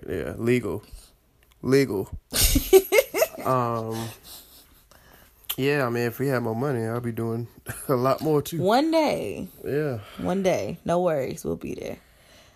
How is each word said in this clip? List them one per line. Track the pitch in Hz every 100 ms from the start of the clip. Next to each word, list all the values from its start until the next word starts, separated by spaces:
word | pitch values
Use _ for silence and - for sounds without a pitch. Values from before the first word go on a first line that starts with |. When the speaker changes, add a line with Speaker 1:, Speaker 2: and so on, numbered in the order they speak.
| -
Speaker 1:
yeah, | 87 67 101
legal. | 117 123 104 95 - - - _ _ _ _ _
Legal. | 120 135 139 101 104 - -
Speaker 2:
<laughs> | - - 269 - 381 381 427 - - - -
Speaker 1:
Um, | - 127 120 117 113 113 113 - - - - - - _ _ - - - - _ - -
yeah, | 135 147 123
I |
mean, | 120
if | 120 110
we | 135
had | 127
more | 117 110
money, | 139 123 113
I'd | 120
be | 120
doing | 113 113 117 120 - -
<laughs> | - -
a |
lot | 127 127 131
more, | 156 147
too. | 139 165
Speaker 2:
One | 185 240 320
day. | 320 294 160 104 - 190 -
Speaker 1:
Yeah. | - 139 151 117 101 -
Speaker 2:
One | 180 185
day. | 185 127 101 170
No | - 175
worries, | 180 156 127 -
we'll | - 82
be | -
there. | - - - _ _ _ - -